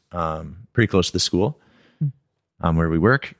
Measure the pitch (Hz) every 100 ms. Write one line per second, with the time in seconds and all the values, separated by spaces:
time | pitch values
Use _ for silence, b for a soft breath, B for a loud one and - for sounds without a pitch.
0 | _ 87 82 80 80 82 113 - 107 95
1 | 87 92 - 85 107 - b b b b
2 | 147 - _ _ _ _ 85 82 82 80
3 | 85 139 - -